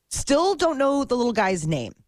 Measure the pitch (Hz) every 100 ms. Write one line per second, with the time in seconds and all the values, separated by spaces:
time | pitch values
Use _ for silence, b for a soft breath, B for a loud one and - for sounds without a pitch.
0 | _ - - 277 359 349 330 277 277 277
1 | 262 247 240 220 190 185 156 156 110 -